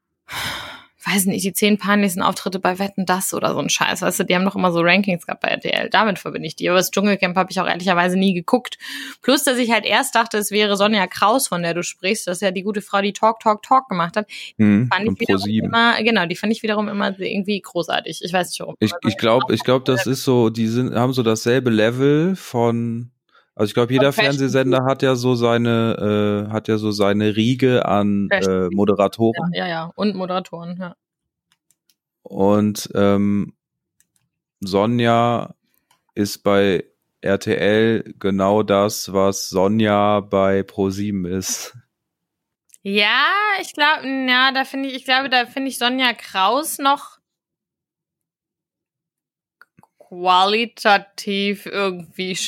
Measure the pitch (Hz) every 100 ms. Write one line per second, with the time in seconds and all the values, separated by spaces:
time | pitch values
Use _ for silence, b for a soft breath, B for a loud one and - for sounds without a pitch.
0 | _ _ - B B B B B B _
1 | - 190 185 180 185 - 208 208 190 208
2 | 202 175 - 170 196 185 185 185 196 -
3 | 185 185 - - - - - - - -
4 | 180 180 185 180 190 196 185 170 170 190
5 | 196 175 - - - - - - - 190
6 | 220 170 160 160 156 - 170 180 170 196
7 | 208 190 180 180 180 190 170 170 185 175
8 | 180 185 190 175 - 254 - - B 277
9 | B B - 285 285 247 240 220 214 214
10 | 262 226 226 214 202 208 208 196 208 214
11 | 185 - 202 226 - 175 170 170 170 -
12 | 185 208 - 180 196 185 190 208 - 202
13 | 202 - 220 220 226 208 - 262 254 180
14 | 170 214 208 B B - 104 101 123 185
15 | 214 190 233 196 202 220 - 233 233 -
16 | 220 220 170 175 208 226 220 208 208 202
17 | 196 190 180 202 190 196 - 175 165 -
18 | - 160 175 185 170 - 165 160 208 -
19 | - - 113 123 - 107 - 131 131 127
20 | 131 131 - 123 110 113 110 117 127 110
21 | 127 127 113 110 117 127 120 107 110 127
22 | 139 151 175 190 - 120 117 117 117 117
23 | 120 _ _ b b - 107 - 120 131
24 | 139 175 214 143 135 131 131 131 131 131
25 | 131 127 123 123 117 117 117 117 113 -
26 | 104 104 104 104 107 107 110 110 107 101
27 | 98 104 107 107 113 127 127 127 - 101
28 | 104 101 98 95 95 92 90 98 104 98
29 | 98 - 113 - 170 170 185 165 165 -
30 | 208 185 180 185 180 170 170 180 180 -
31 | _ _ _ _ _ _ _ _ _ _
32 | _ _ - 98 98 104 104 104 - 98
33 | 101 101 101 101 - - _ _ _ _
34 | _ _ _ _ _ _ 98 98 110 120
35 | 117 117 120 117 - - _ _ _ _
36 | _ - 104 - 101 98 98 87 - _
37 | _ _ - 98 113 - 98 107 113 110
38 | - - 98 98 98 107 101 98 104 -
39 | - 95 98 95 - 95 95 110 107 101
40 | 104 104 101 98 98 98 95 - 98 95
41 | 104 98 87 95 - - - 120 _ _
42 | _ _ _ _ _ _ _ _ 202 202
43 | 208 247 302 392 427 381 - - 294 311
44 | 262 269 254 247 262 262 254 269 269 262
45 | - 262 269 247 240 262 269 - 240 262
46 | 254 220 - 190 190 254 320 - 277 285
47 | - _ _ _ _ _ _ _ _ _
48 | _ _ _ _ _ _ _ _ _ _
49 | _ _ _ _ _ _ _ _ _ _
50 | _ 180 180 180 196 220 233 - 220 196
51 | 196 - 208 196 202 202 - 202 196 180
52 | 165 - 185 185